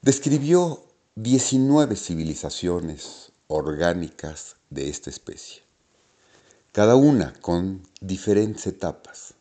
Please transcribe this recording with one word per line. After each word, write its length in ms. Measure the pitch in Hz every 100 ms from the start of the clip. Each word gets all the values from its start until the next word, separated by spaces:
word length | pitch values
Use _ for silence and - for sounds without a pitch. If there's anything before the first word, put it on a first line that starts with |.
describió 800 | 135 139 - 147 143 175 175 147 _ _ _ -
diecinueve 800 | 110 131 - 131 135 147 147 101
civilizaciones 1400 | - 82 80 73 82 - 90 87 85 76 - - - _ _
orgánicas 1080 | 78 73 76 85 87 80 - 73 78 - _ _
de 180 | 69 69
esta 200 | 73 -
especie, 520 | - - - - - _ _ _ _ _ _ _ _ _ _ _
cada 240 | - 107 123
una 380 | 147 135 78
con 540 | - - 87 92 95 90 _
diferentes 680 | 98 92 - 101 110 107 -
etapas 680 | - 87 - - - - _